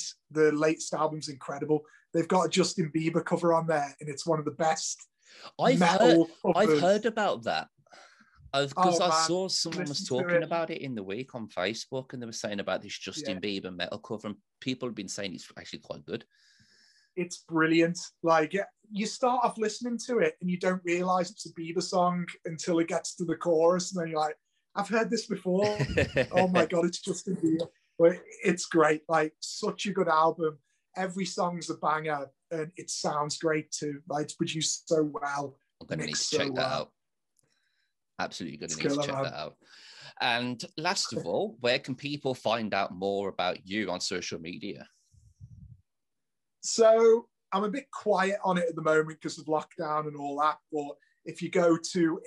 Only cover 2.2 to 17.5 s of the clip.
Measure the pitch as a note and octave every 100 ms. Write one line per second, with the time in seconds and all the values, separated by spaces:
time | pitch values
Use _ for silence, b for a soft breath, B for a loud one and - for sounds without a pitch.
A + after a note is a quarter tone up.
2.2 | E3 F#3 E3+ F#3 F3 - D#3+ D#3+ D#3+ E3
3.2 | E3 E3+ E3+ E3 E3 D#3 C#3+ - D3+ C3+
4.2 | E3+ D#3 D3 C#3 D#3+ D#3+ - - - _
5.2 | B B B - F#3+ C4 E3+ F#3+ G#3+ E3
6.2 | E3 - F#3+ F3 E3 D3+ F3 G#3 A3+ A3+
7.2 | G3 A#2+ A2 D#2+ D#2+ _ _ B B B
8.2 | B B - C#3 C#3+ C#3+ F#3 E3+ F3+ D#3+
9.2 | D#3+ F3+ F#3+ - E3 F3 D3+ C#3+ G3 B2+
10.2 | F3+ F3 D#3+ E3 E3 D#3+ C3+ A#2 F#2+ G#2
11.2 | C3+ B2 A2 - F#2 A2+ - C3 C3+ B2+
12.2 | A#2 A2+ A2 G2+ F#2+ F#2 G2+ - - -
13.2 | - F#2 G#2 G2 F#2 F2+ F2+ G#2+ - G#2+
14.2 | G#2+ G2+ _ _ C3+ C3 B2+ A2 F#2+ -
15.2 | G2+ D#2 - - - D#2+ - D2 D2 A#2+
16.2 | - b b b b b b b b -
17.2 | F3 - -